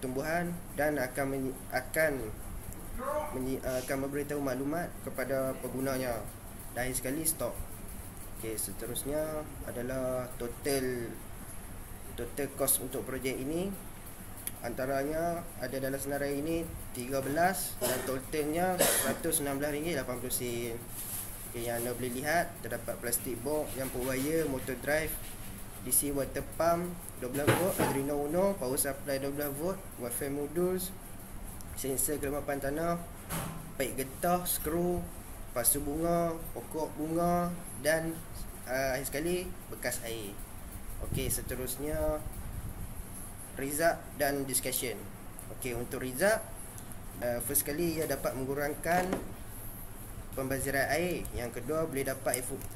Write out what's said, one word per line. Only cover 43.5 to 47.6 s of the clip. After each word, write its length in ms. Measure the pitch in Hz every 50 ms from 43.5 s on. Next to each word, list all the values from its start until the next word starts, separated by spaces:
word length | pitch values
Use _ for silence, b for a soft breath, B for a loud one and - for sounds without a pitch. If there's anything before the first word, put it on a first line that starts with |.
| - -
result 400 | 131 139 147 147 165 170 - - - - -
dan 300 | - 147 139 143 139 135 131
discussion. 480 | 123 - - 131 127 - 135 120 104 101 101 - - - - - - - - - 107 -
Okey, 180 | - 127 120
untuk 240 | 117 123 - 143 123
result, 400 | 127 127 123 131 180 208 226 214 - - - - - - - - - - - - - - - -
uh, 220 | 123 123 120 120 120
first 220 | - 143 -